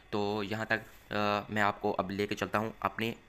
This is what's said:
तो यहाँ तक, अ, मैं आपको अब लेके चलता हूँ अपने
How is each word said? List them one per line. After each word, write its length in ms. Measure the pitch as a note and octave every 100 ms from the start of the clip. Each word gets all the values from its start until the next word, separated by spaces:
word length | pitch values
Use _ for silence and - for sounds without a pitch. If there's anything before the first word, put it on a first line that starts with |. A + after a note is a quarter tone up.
| -
तो 300 | G#2+ G2+ G#2+
यहाँ 240 | G2+ G#2+ A2
तक, 160 | A2 - - -
अ, 400 | G#2 G#2 G#2 -
मैं 100 | G#2+
आपको 300 | G2+ - G#2
अब 180 | - F#2
लेके 240 | G2 G#2
चलता 240 | G#2+ G2 G#2
हूँ 160 | A2 -
अपने 320 | - - A2+ -